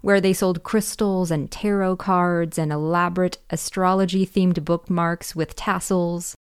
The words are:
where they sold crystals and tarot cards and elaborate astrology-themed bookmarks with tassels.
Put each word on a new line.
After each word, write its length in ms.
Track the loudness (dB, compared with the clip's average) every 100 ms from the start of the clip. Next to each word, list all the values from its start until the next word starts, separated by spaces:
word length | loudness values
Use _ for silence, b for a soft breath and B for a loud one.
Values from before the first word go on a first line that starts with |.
where 200 | 4 4
they 120 | 4
sold 300 | 2 0 0
crystals 680 | 0 -2 -2 -2 0 0 0
and 180 | 0 -2
tarot 460 | -4 -2 0 0 -2
cards 600 | 0 2 2 0 -2 -2
and 140 | -2
elaborate 680 | -2 0 0 0 2 0 -2 -8
astrology-themed 1120 | -6 -6 0 2 2 2 0 0 2 2 2
bookmarks 720 | 0 -2 0 -2 0 -2 -8
with 220 | -6 -6 -4
tassels. 800 | -2 -2 0 0 0 -4 -8 -14